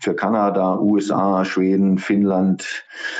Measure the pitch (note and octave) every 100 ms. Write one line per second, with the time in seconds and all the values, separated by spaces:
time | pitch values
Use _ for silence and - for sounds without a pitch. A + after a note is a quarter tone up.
0 | - E2+ G2 A2+ G2+ G2 F#2 F#2+ G#2 G#2
1 | G2 F2 G2 F#2+ F#2+ - F#2+ G2 G2 F#2
2 | - G2+ G2+ F#2+ F#2+ F#2 - - - -
3 | - -